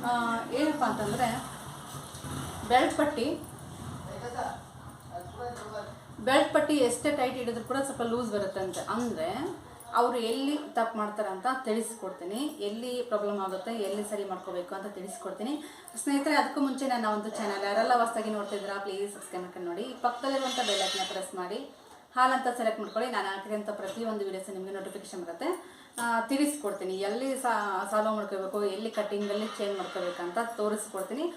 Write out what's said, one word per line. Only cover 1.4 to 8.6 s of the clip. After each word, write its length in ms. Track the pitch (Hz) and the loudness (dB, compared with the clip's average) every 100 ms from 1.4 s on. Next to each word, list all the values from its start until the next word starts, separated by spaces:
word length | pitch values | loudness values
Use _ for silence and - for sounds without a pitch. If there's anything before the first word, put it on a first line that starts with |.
| - - - - - - - - - - - - 214 | -4 -8 -10 -10 -10 -10 -10 -10 -8 -6 -6 -6 6
ಬೆಲ್ಟ್ 300 | 247 330 - | 6 8 4
ಪಟ್ಟಿ, 280 | 294 - 269 339 - - - - - - - - - - - - - - - - - - - - 240 240 208 208 208 - - - | 4 4 0 0 -6 -12 -12 -10 -8 -8 -8 -8 -6 -4 -4 -4 -12 -16 -16 -16 -12 -10 -10 -8 -8 -8 -8 -8 -8 -12 -14 -2
ಬೆಲ್ಟ್ 340 | 226 277 294 | 6 6 8
ಪಟ್ಟಿ 200 | - 294 | 6 6
ಎಷ್ಟೇ 420 | 302 240 - 294 285 | 6 6 4 2 4
ಟೈಟ್ 180 | 262 | 2
ಹಿಡಿದ್ರೂ 300 | 262 233 226 | 2 -4 -4
ಕೂಡ 120 | 220 262 | -2 -2
ಸ್ವಲ್ಪ 260 | 277 240 | 0 0
ಲೂಸ್ 280 | 233 233 226 | 0 0 0
ಬರುತ್ತಂತೆ. 500 | 208 190 196 | 0 0 -2